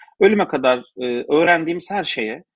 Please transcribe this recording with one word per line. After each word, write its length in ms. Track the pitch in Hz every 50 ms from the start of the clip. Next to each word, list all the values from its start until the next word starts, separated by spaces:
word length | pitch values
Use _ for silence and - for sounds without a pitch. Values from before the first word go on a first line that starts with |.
| - _ _ -
Ölüme 280 | 196 202 220 202 185 -
kadar, 340 | - 135 131 127 127 123 120 _ _ -
e, 240 | 127 123 120 120 - - 147
öğrendiğimiz 560 | 156 170 175 175 165 165 160 170 180 175 -
her 140 | 196 202 165
şeye 400 | - - 131 113 107 113 - - _ _